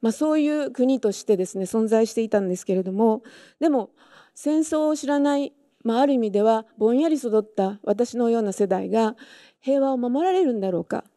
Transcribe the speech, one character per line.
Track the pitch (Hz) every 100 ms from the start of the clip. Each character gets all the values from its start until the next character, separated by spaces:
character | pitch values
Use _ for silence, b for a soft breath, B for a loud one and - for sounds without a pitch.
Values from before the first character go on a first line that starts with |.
ま | 226
あ、 |
そ | 220 302
う | 311
い | 294
う | 302 277
国 | 254 254 269
と | 214
し | 196
て | - 202
で | 185
す | -
ね、 |
存 | 190 226 220
在 | 220 226
し |
て | -
い | 226
た | 214
ん | 190
で | 180
す |
け | -
れ | 190
ど | 185
も、 | 190 226 220 B B B B
で | 320
も | 277 196 _ b b b
戦 | - 294 311
争 | 311 311 302
を | 302
知 | 262
ら | 285
な | 285 285
い、 | 285 _ _ _
ま | 226 226
あ、 |
あ | 277
る |
意 | 269
味 | 220
で | 196
は | 214 226 220 -
ぼ | 214
ん | 247
や | 320
り | 302
育 | 240 220
っ |
た | 214 - 190 202
私 | - 208 240
の | 233 240
よ | 233
う |
な | 214
世 | 190 202
代 | 185 185
が | 214 220 220 B B B B
平 | - 277
和 | 269
を | 262
守 | 240 254
ら | 359
れ | 370
る | 339
ん | 226
だ | 190
ろ | 175
う |
か | 170 - -